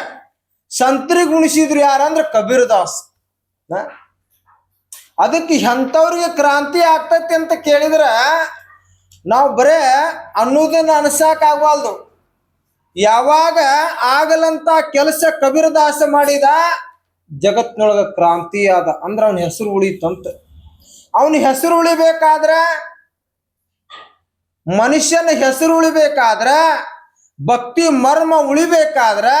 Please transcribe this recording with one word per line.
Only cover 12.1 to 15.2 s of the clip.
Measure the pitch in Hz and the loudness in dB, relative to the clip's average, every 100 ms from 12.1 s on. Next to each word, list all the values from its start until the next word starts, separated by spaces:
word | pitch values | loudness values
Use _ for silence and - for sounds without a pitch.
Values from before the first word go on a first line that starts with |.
| _ _ _ _ _ _ _ _ 175 | _ _ _ _ _ _ _ _ -2
ಯಾವಾಗ | 208 233 262 311 330 330 277 294 330 - | 0 2 2 2 2 0 0 0 -2 -2
ಆಗಲಂತ | 247 277 311 320 320 311 320 320 302 | -2 0 0 0 0 -2 0 0 0
ಕೆಲಸ | 277 302 311 | -2 0 0